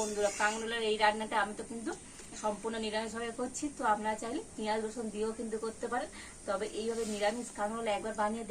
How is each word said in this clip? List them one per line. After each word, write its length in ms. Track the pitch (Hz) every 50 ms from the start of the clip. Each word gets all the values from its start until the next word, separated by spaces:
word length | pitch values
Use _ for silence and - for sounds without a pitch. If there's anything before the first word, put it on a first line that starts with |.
বন্ধুরা, 300 | 214 214 208 202 208 202 - -
কাঁকরোলের 420 | 208 214 220 220 226 226 233 233 220 214
এই 60 | 220 220
রান্নাটা 340 | 214 214 214 220 220 220 - 214 202
আমি 100 | 208 208 -
তো 60 | 220 -
কিন্তু 220 | 233 233 220 330 415 - - - - - - - - -
সম্পূর্ণ 320 | 220 214 202 190 - 220 226 220 220
নিরামিষভাবে 460 | 214 208 220 226 220 220 233 233 233 226 -
করছি, 240 | 247 254 - - 302 294 -
তো 60 | - 254 220
আপনারা 240 | 208 214 214 214 214 -
চাইলে 180 | 233 226 262 339 466 - -
পেঁয়াজ 240 | - 214 214 214 220 220
রসুন 200 | 220 220 247 220 220 196
দিয়েও 180 | 208 214 226 220 -
কিন্তু 180 | 226 220 220 214 226
করতে 220 | 220 220 - 240 220
পারেন। 160 | 240 254 302 - - - - - - - - 202
তবে 180 | 196 190 214 - - 208
এইভাবে 220 | 220 226 226 226 226 214 214
নিরামিষ 340 | 202 208 208 220 240 226 - - 226
কাঁকরোল 280 | 208 214 226 226 233 220 202
একবার 180 | 190 180 220 208 220
বানিয়ে 240 | 208 214 226 233 226 202